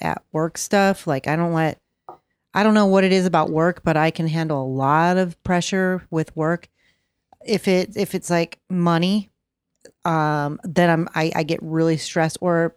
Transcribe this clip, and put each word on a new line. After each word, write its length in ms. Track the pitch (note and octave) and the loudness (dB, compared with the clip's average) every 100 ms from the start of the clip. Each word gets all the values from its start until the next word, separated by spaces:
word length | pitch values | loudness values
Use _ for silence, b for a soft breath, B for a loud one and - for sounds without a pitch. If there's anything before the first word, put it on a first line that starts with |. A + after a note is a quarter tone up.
at 200 | E3+ - - | -4 -6 -6
work 260 | D#3 D#3+ - | -4 -4 -6
stuff. 480 | - G3+ G3 F#3+ E3 | -2 2 2 0 -4
Like, 200 | C3+ - | -4 -2
I 80 | D#3 | -2
don't 180 | E3+ | 0
let, 260 | D#3+ D#3 - _ _ - - _ _ _ | 0 -2 -4 _ _ -20 -20 _ _ _
I 80 | F#3 | 0
don't 100 | G#3+ G#3+ | 2 4
know 100 | G3 | 4
what 160 | F#3+ | 4
it 80 | F#3+ | 4
is 140 | F#3+ F3+ | 4 2
about 240 | E3 D#3 | 2 2
work, 320 | D#3 F3 - | 0 0 0
but 140 | E3+ D#3 | 0 2
I 140 | D#3+ | 0
can 160 | D#3+ D#3+ | 0 -2
handle 340 | D#3+ D#3+ C#3 | -2 -2 -4
a 40 | C3 | -4
lot 520 | C3 C3+ D#3 F3 F#3 | -2 2 2 2 2
of 240 | F3+ - | -2 -4
pressure 640 | - F3 - F#3+ F#3 F3+ - | -2 -2 0 -2 -2 -4 -4
with 240 | D#3+ D#3 D#3+ | -6 -4 -4
work. 340 | D#3 E3+ - _ _ _ _ _ _ _ - | -2 -2 -8 _ _ _ _ _ _ _ -4
If 220 | G3+ G3 | -2 2
it, 280 | F#3 - - | 0 0 -4
if 160 | G3 | -4
it's, 160 | F#3 - | -6 -2
like, 300 | F3 E3 - - | 0 -2 -8 -6
money, 600 | F3+ F3 E3 F3+ G#3 G3 _ _ _ _ _ - _ | 0 2 2 2 0 -4 _ _ _ _ _ -20 _
um, 560 | E3+ D#3+ D3+ D3+ D3 D3+ | -2 0 0 0 -4 -6
then 260 | F#3 E3 F3 | -4 2 2
I'm, 180 | E3 F3 D#3+ | 2 0 -2
I, 160 | D#3+ - | -2 -2
I 80 | |
get 180 | D#3 - | -4 -6
really 360 | D#3 D#3+ E3 D#3 | -4 0 0 0
stressed, 400 | - F3 D#3+ - | -2 -2 -2 -2
or 340 | F3+ E3+ E3 | 0 0 0